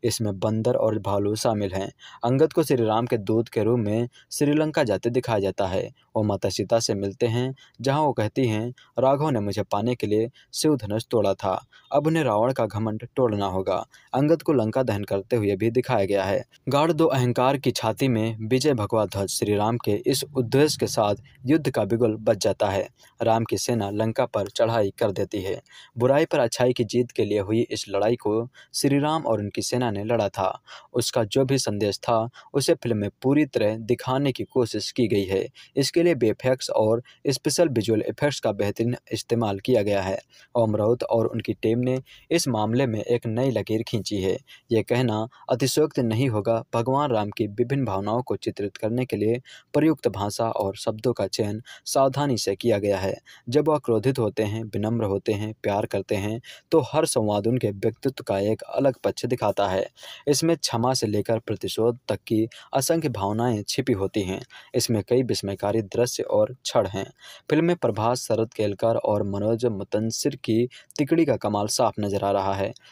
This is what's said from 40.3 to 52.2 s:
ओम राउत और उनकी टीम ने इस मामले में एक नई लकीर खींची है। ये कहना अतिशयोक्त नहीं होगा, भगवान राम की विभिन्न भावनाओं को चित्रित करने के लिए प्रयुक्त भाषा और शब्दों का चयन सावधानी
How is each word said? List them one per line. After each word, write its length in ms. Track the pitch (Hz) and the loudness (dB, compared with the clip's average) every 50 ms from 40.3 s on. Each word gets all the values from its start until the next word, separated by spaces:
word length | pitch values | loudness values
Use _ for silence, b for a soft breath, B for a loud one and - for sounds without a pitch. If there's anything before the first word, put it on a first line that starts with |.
| b b b b b | b b b b b
ओम 200 | 120 117 107 104 | 0 2 2 2
राउत 260 | 104 104 107 123 127 - | 2 2 2 2 0 0
और 240 | - 110 117 113 | 0 0 2 2
उनकी 260 | 110 - 117 107 - 107 | 0 -2 -4 -4 -4 -6
टीम 260 | - - 110 113 120 | 0 0 0 2 2
ने 240 | 123 127 127 131 131 B B B B B | 0 0 -2 -2 -4 B B B B B
इस 180 | 156 175 - 139 | 0 0 0 0
मामले 380 | 120 107 107 107 113 127 139 | 0 0 0 2 2 2 2
में 160 | 127 107 107 - | 0 0 -4 0
एक 240 | - 120 120 - | 0 0 0 0
नई 240 | 117 110 117 131 139 | -2 -2 0 0 0
लकीर 320 | 120 107 98 - 110 110 113 | 0 0 -2 0 -2 -2 -2
खींची 400 | - - 113 92 - 107 101 92 | -2 -4 -4 -4 -2 -4 -2 0
है। 160 | 95 - - - B B B B _ 113 | 0 0 -2 -4 B B B B _ 0
ये 100 | 110 98 | 0 2
कहना 460 | - 120 120 131 117 107 107 110 120 B B B B | 2 0 2 2 2 0 -2 -4 -6 B B B B
अतिशयोक्त 480 | 127 117 139 131 - - 151 156 - - | -2 0 0 0 2 2 2 2 2 0
नहीं 300 | 127 113 110 110 135 139 | 0 0 2 0 0 0
होगा, 360 | 110 107 98 113 113 113 117 _ - | 0 0 0 0 0 -2 -2 _ -2
भगवान 360 | 117 117 123 131 139 147 147 | -2 0 0 0 0 0 2
राम 200 | 123 110 104 104 | 0 0 0 -2
की 160 | 104 - 117 | -2 -4 -4
विभिन्न 380 | 104 101 104 123 120 139 139 135 | -4 -2 -4 -2 -2 0 -2 -2
भावनाओं 380 | 107 95 95 98 104 110 120 127 | -2 -2 -4 -2 -2 -2 -2 -2
को 140 | - 110 | -4 -6
चित्रित 400 | 98 - 110 101 - 101 101 - | -4 -4 -6 -6 -4 -6 -8 -6
करने 280 | - - 107 117 123 127 | -4 -4 -2 -2 -2 -2
के 120 | - - | -2 -2
लिए 240 | 104 101 110 117 127 B B B B B B _ | 0 0 0 0 -2 B B B B B B _
प्रयुक्त 340 | 147 147 160 156 139 - - | 2 2 2 2 2 0 -2
भाषा 420 | 95 98 101 104 - - 117 113 | -2 0 -4 -4 -2 -2 -2 -2
और 260 | - - 107 98 98 | 0 -2 -2 -2 -4
शब्दों 360 | - - - 110 110 110 131 120 | -4 -6 -6 -6 -2 -2 -2 0
का 140 | - 101 | 0 -2
चयन 360 | 95 - - 113 101 104 110 120 B B B B | -4 -2 -4 -2 -2 -4 -6 -8 B B B B
सावधानी 540 | - - 147 135 135 135 139 | -4 2 2 2 2 2 0